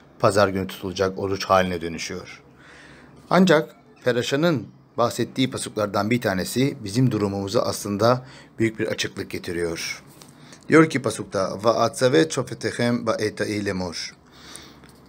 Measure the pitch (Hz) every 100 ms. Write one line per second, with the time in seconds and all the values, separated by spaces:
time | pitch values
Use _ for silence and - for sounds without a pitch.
0 | _ - 113 101 98 95 95 - 95 90
1 | 95 95 98 95 - 95 92 87 85 82
2 | - 90 - - - - - - - -
3 | - - - 170 190 156 156 - _ -
4 | 127 120 - 139 175 135 98 - _ -
5 | 117 - 117 - 127 110 - 107 104 101
6 | 101 120 107 92 90 120 139 139 101 110
7 | 127 104 101 98 98 113 - 92 101 101
8 | 113 131 - - - - 113 - 110 -
9 | 95 95 - 95 - 85 85 82 - -
10 | - - - - - - - 156 160 135
11 | 120 - 101 101 92 95 113 107 117 -
12 | 127 156 160 135 123 113 110 - 120 120
13 | 113 107 107 95 107 104 101 92 90 78
14 | - - _ - - - - - - -